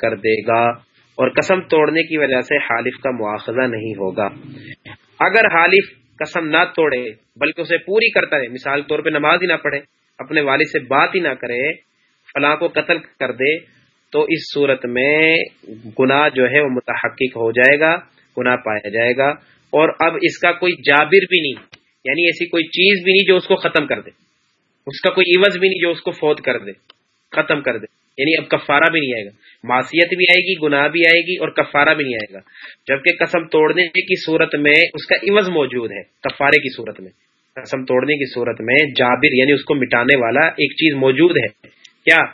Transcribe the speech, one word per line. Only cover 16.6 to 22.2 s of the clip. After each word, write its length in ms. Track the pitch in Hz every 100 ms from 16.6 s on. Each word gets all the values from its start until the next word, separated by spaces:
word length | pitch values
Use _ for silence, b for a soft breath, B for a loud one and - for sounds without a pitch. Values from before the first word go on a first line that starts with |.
وہ 40 | 139
متحقق 600 | 123 - 113 117 - 131 117
ہو 140 | 113 117
جائے 180 | 131 143
گا، 140 | 160 175 - b b -
گناہ 200 | 123 123 110
پایا 220 | 107 104 110
جائے 180 | 120 123
گا۔ 140 | 135 147 b b b
اور 220 | 147 156 - 160
اب 120 | 165 165
اس 100 | -
کا 100 | 175 165
کوئی 140 | 185 151 135
جابر 400 | 143 151 160 180
بھی 100 | 185 147
نہیں، 340 | 110 - - _ _
یعنی 220 | 131 147